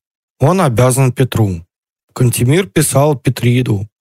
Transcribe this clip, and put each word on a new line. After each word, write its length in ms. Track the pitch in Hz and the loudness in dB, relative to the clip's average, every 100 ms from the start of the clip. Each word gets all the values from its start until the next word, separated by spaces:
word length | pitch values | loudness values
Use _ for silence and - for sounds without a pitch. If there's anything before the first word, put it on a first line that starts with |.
| _ _ _ - | _ _ _ -2
он 240 | 139 190 | 0 2
обязан 500 | 151 110 127 127 131 | 0 2 0 2 0
Петру. 540 | - 131 - 104 85 - _ _ _ _ | 0 -2 0 -2 -4 -10 _ _ _ _
Кантемир 520 | - 127 - 120 165 196 | -2 -2 0 0 0 0
писал 480 | 165 147 135 147 | -2 0 2 0
Петриду, 720 | 143 - - 120 123 123 101 104 _ | 0 -4 -2 0 0 0 -4 -6 _